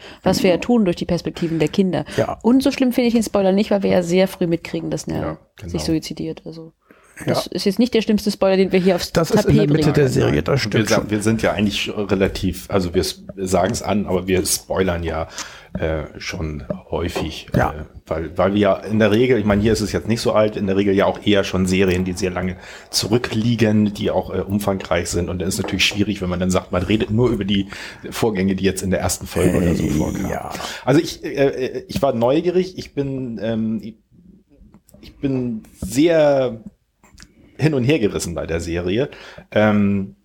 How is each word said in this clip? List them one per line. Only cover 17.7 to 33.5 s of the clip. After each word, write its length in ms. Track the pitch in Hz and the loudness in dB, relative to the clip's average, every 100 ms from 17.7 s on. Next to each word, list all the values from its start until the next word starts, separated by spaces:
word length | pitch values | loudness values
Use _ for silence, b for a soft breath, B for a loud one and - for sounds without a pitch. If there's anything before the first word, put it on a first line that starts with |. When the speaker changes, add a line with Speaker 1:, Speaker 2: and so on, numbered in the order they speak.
Speaker 3:
äh, 120 | 76 78 - - | -4 -14 -16 -8
weil, 300 | 80 80 90 | -6 -6 0
weil 140 | 92 | 2
wir 60 | 101 | 4
ja 140 | 101 95 | 2 2
in 220 | - 110 | 0 2
der 120 | 107 | 2
Regel, 280 | 107 127 123 | 4 4 4
ich 60 | |
meine, 160 | 104 101 | 2 2
hier 120 | 107 | 2
ist 80 | 107 | 2
es 100 | 104 | 0
jetzt 160 | 90 92 | -4 -2
nicht 120 | 113 | -2
so 100 | 120 | 0
alt, 240 | 107 107 - | 2 2 0
in 100 | 101 | -2
der 100 | 98 | 0
Regel 180 | 101 | 2
ja 100 | 98 | 4
auch 140 | 90 92 - | 2 0 2
eher 180 | 101 | 2
schon 220 | 95 92 90 | 2 0 2
Serien, 380 | 92 95 90 92 | 2 2 2 -2
die 60 | |
sehr 160 | 90 95 | -2 -4
lange 260 | 90 92 90 B B B | -4 -6 -6 B B B
zurückliegen, 1000 | - 98 120 - 117 113 117 110 107 104 | -4 0 0 0 -2 0 2 4 4 2
die 160 | 101 98 | 0 -2
auch, 200 | 92 - | -2 -2
äh, 60 | 95 | -4
umfangreich 680 | 90 101 101 95 - 87 87 | -2 -2 0 -4 -2 -2 -2
sind 200 | - 87 | -2 -2
und 100 | 90 | -4
dann 100 | 87 | -4
ist 60 | 98 | -4
es 60 | |
natürlich 220 | 92 95 | -4 0
schwierig, 360 | - 104 101 98 | 0 0 -2 -2
wenn 60 | 90 | -2
man 100 | 90 | -2
dann 100 | 92 | 0
sagt, 220 | 90 - | 0 0
man 100 | 90 | -2
redet 280 | 90 107 - | 0 0 0
nur 200 | 107 123 | 2 2
über 140 | 110 | 0
die 240 | 98 101 95 B B B - | 0 -2 -2 B B B -12
Vorgänge, 440 | - 120 98 95 95 | -2 -2 2 0 2
die 80 | |
jetzt 180 | 95 92 | 0 0
in 80 | 92 | -2
der 100 | 87 | 0
ersten 260 | - - 92 | -2 -4 -6
Folge 300 | 85 87 90 | 0 2 2
oder 160 | 87 | 2
so 100 | 80 | 0
Speaker 2:
Äh, 60 | - | 0
Speaker 3:
vorkamen. 400 | 78 - - - | 0 -2 -2 -4
Speaker 2:
ja. 200 | - - - B B | -6 -8 -10 B B
Speaker 3:
Also 160 | B 139 | B 2
ich, 220 | 165 - | 2 -4
äh, 40 | 165 | -6
äh, 560 | 143 139 - 127 131 - | 0 0 0 -4 -6 -6
ich 120 | - | -2
war 100 | 139 | 0
neugierig, 640 | 120 117 147 175 175 185 - | 2 2 2 2 0 0 -4
ich 160 | - | -12
bin, 440 | - 139 135 131 110 | -6 -4 -4 -8 -6
ähm, 380 | 107 | -4